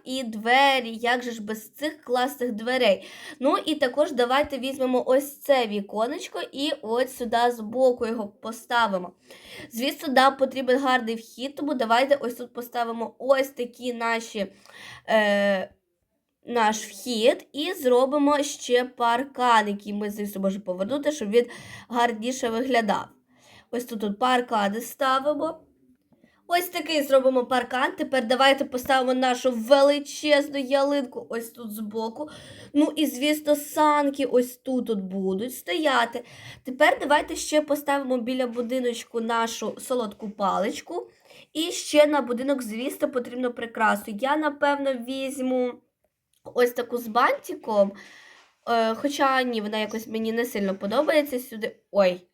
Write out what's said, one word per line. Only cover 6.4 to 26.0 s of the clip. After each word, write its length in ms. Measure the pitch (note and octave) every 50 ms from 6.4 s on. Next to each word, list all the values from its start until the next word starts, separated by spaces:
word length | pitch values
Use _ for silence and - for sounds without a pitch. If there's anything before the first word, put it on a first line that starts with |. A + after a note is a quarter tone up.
| E4+ -
і 200 | - C4 C#4 D#4 D#4 -
от 300 | - G#3+ A3+ A#3+ C4 B3+
сюди 400 | - - B3 A3 A#3 A#3 A#3+ B3
збоку 560 | A#3+ A#3 A3 G#3 A#3 B3+ C4 B3+ B3 B3 A#3+ A3
його 200 | A3+ B3 G#3 G3+
поставимо. 840 | - _ - A3 A3+ - - _ B3 A#3+ A#3 G#3+ G3 F#3 F3+ F3 - _ _ _ - - - - - - - -
Звісно, 420 | - A3 B3+ C#4+ D#4 - - D#4 B3+
нам 240 | B3+ C4 C4+ C4+ -
потрібен 420 | C4+ C4 B3+ C4 C4+ B3 B3+ C#4
гарний 360 | C#4 C4 B3+ B3+ A3+ A3 A3+
вхід, 400 | A3+ A3+ - - - B3 C#4 C#4
тому 180 | - D4+ C#4+ D4+
давайте 420 | B3+ A#3 A3 A3+ A#3+ C4+ C4+ C#4+
ось 200 | C#4 - A#3 A#3
тут 180 | - B3 A#3+ -
поставимо 600 | A#3+ B3 - - A#3+ A#3 A#3 A3+ A3+ A3+ A3 - _
ось 280 | - C4 C4+ C4+ C4+ C#4
такі 460 | - - B3 A#3+ - - A#3+ B3+ A#3+
наші, 600 | A#3 A#3 A3+ A3+ A3+ A3+ A3+ - A3 G3 F#3 - _ _ - - - - - - - _ -
е, 600 | A3 A3 G#3+ G#3 G3+ G3+ G3+ G3+ G3 F#3+ F#3 - - _ _ _ _ _ _ _ _ _ _ _ _ _ _
наш 320 | - A#3+ A#3+ A3 G#3+ A3 A3
вхід 680 | - - - - - B3+ B3 G#3+ A3 B3+ F4 F4+ - _ _
і 200 | C4+ D#4 F4 G4
зробимо 680 | F#4 C#4+ B3+ B3 A#3+ C4 C4 C#4 D4 C#4+ C#4+ D4 C#4+ C#4+
ще 420 | C#4+ - - - - A#3+ B3 B3+
паркан, 840 | B3+ - - A#3+ A#3 A#3 A#3+ C4+ C4+ - - B3 B3 A#3 A3 G#3 G#3
який 260 | G3+ G3+ G3+ G#3 G3+
ми, 160 | G#3 G#3+ G#3
звісно, 320 | G#3 G#3+ G#3 G3+ G3+ G3
можемо 220 | G3 G3 F#3+ G3+ -
повернути, 480 | - F3+ F3+ G3 G#3 C4 D4 C#4+ D4
щоб 180 | D4 D4+ - G3+
він 160 | G#3 A#3+ A#3+ A#3+ - - - - - - - _
гарніше 600 | A3+ B3 A#3+ A#3+ A3+ G#3+ G#3+ B3 B3+ - - A#3
виглядав. 560 | A3+ A3+ A3 E3 B3 A#3 A3+ G3+ F#3 D#3+ - - _ _ _ _ _ _ _ _ - - _ _
Ось 140 | - - D#3+
тут, 140 | - A#3 G#3
тут 200 | A3 G#3 G3+ -
паркани 600 | B3+ B3+ B3+ B3 B3 B3 B3 G#3+ G3+ G3+ G3+ A3+
ставимо. 840 | B3 - - - C#4+ C4 C4 C4+ C4+ D4 D4+ C#4+ D#4 D#4+ D#4+ - - _ _ _ _ _ _ _